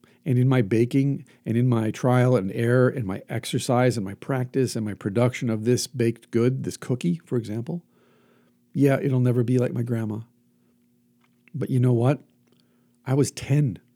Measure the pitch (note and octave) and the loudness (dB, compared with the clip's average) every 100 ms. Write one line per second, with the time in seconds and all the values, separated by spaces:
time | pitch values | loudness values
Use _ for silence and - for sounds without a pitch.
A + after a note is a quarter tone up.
0 | _ _ D#3 B2 C3 B2+ G2 A2+ A#2+ C#3 | _ _ -2 2 4 2 2 2 2 2
1 | C#3 C#3 - _ - A2+ B2+ A2+ A2 - | 0 -2 -10 _ -4 0 2 2 0 -2
2 | B2+ B2 B2+ B2 F#2+ A2 A#2 B2+ B2+ C#3 | 2 4 4 2 0 -2 2 4 2 0
3 | G2 G2 - B2 - B2+ - B2 B2+ A2 | -4 -6 -6 -8 -6 -6 0 2 2 0
4 | F#2+ G2+ - C3+ B2 C3+ A#2+ A#2+ G#2 F#2 | -4 -8 -6 -4 -4 -2 -2 -4 -6 -6
5 | G#2+ G2+ B2 - B2 A2 A2 B2 - B2+ | -4 0 0 0 -4 -2 0 0 -2 -2
6 | A#2 A#2 - A2+ B2 C3 F2+ - - B2 | -2 -2 -4 0 0 0 -6 -8 -6 -4
7 | E3+ E3 - B2 G#2 A2 A#2+ E3+ - _ | -2 -4 -4 -6 -4 -8 -8 -10 -12 _
8 | _ _ _ _ _ _ _ - C#3 C3+ | _ _ _ _ _ _ _ 0 2 2
9 | C#3+ B2+ B2 B2 A2+ B2+ B2 A#2+ A#2+ A#2 | 0 0 2 2 2 0 0 -2 -4 -4
10 | G#2+ G#2+ A#2 _ _ _ _ _ _ _ | -4 -6 -10 _ _ _ _ _ _ _
11 | _ _ _ _ _ C3+ - B2+ B2+ A#2+ | _ _ _ _ _ -8 -2 2 2 4
12 | B2 C#3+ - _ _ _ _ _ _ _ | 2 0 -4 _ _ _ _ _ _ _
13 | - C#3 B2+ - - C#3+ C#3 E2 _ | -2 0 0 -2 -2 0 0 -4 _